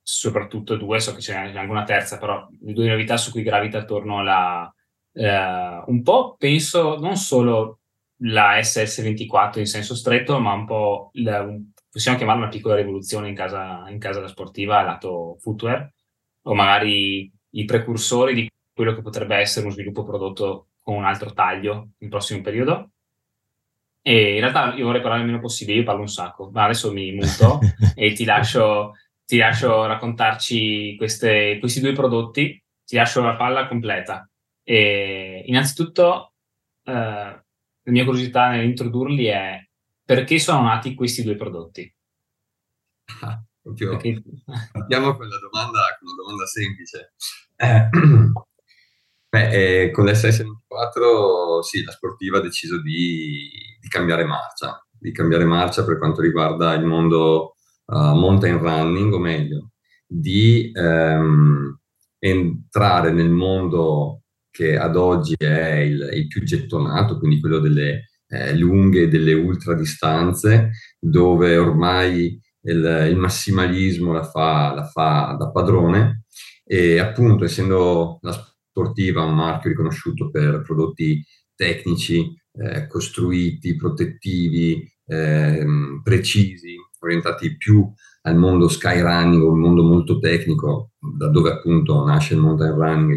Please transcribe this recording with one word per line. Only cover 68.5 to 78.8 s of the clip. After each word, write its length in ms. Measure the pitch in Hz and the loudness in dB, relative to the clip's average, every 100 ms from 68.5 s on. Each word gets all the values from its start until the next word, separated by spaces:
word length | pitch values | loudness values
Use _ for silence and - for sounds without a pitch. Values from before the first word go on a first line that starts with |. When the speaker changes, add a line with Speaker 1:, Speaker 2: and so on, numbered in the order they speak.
| 78 | 2
Speaker 3:
lunghe, 500 | 87 98 98 92 82 | 4 4 6 6 4
delle 280 | 80 80 | 4 4
ultradistanze, 1400 | 78 87 92 - 82 78 - 78 80 87 90 104 110 113 113 - _ | 2 2 -2 -2 -2 -2 -2 -2 2 0 2 6 6 4 -2 -12 _
dove 600 | 85 82 90 87 87 85 | 0 4 6 6 6 6
ormai 840 | 85 78 87 92 92 90 87 107 _ _ | 4 4 2 2 2 0 -2 -4 _ _
il, 440 | - 82 80 82 78 | -4 0 2 2 2
il 60 | 90 | 2
massimalismo 920 | 92 - - 95 90 90 95 87 87 | 0 -2 -2 0 0 2 0 0 -2
la 100 | 80 | -2
fa, 480 | 78 78 80 78 73 | -4 -2 0 2 0
la 140 | 69 76 | -2 -8
fa 500 | - 80 76 - 71 | -2 2 2 0 -4
da 120 | - | -4
padrone. 760 | 90 90 92 85 95 113 110 - - - _ | 0 2 4 4 4 2 0 -8 -20 -20 _
E 340 | _ 95 87 85 | _ 2 4 4
appunto, 460 | 101 113 120 101 | 2 2 4 6
essendo 720 | 87 - 95 95 90 87 85 - | 2 -2 0 2 2 2 0 -4
la 100 | 87 | -10
sportiva 920 | 87 - _ _ - | -10 -12 _ _ -4